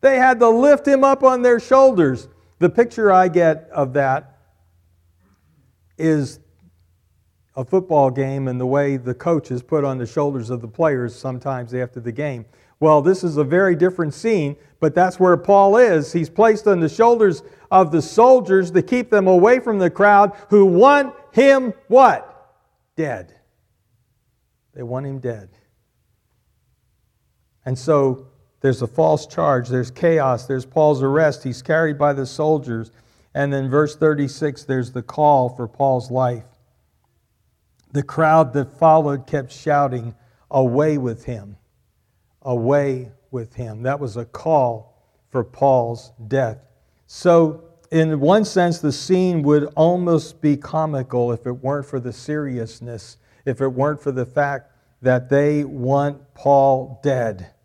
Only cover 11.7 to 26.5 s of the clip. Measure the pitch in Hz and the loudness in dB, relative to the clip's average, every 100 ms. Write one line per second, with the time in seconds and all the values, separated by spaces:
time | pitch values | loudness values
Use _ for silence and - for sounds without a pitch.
11.7 | 127 123 127 120 113 147 127 110 _ _ | -8 -8 -10 -12 -8 -8 -10 -16 _ _
12.7 | _ 156 151 147 185 175 147 139 175 190 | _ 4 4 4 0 -2 -4 0 2 2
13.7 | 170 180 185 160 - 226 214 143 147 _ | 2 0 0 -8 -4 -4 -2 -2 -8 _
14.7 | _ 160 170 185 180 185 175 175 202 196 | _ -2 2 0 2 2 2 4 4 6
15.7 | 214 247 165 139 175 160 - 226 220 214 | 4 4 2 -2 -6 -6 2 2 4 2
16.7 | 185 160 - 226 233 208 170 - - _ | 2 0 2 2 4 2 0 -12 -20 _
17.7 | 190 175 165 - - 240 262 190 190 175 | 2 2 0 -2 2 6 6 4 0 2
18.7 | 180 180 247 247 208 190 185 208 254 240 | -2 0 -4 0 0 4 4 4 2 0
19.7 | 208 175 - 208 202 202 - - 208 196 | -2 -2 2 4 6 4 0 2 4 6
20.7 | 175 254 285 269 - - - 277 269 254 | 6 6 4 0 -8 -6 2 4 4 0
21.7 | - _ 240 254 135 - - _ _ _ | -10 _ 6 6 4 -6 -20 _ _ _
22.7 | _ _ - 156 110 87 _ _ _ _ | _ _ -8 -8 -8 -12 _ _ _ _
23.7 | _ _ _ _ _ _ _ _ _ _ | _ _ _ _ _ _ _ _ _ _
24.7 | - 123 127 139 135 123 110 92 _ _ | -18 -10 -10 -8 -10 -10 -10 -16 _ _
25.7 | _ _ _ _ _ _ _ _ | _ _ _ _ _ _ _ _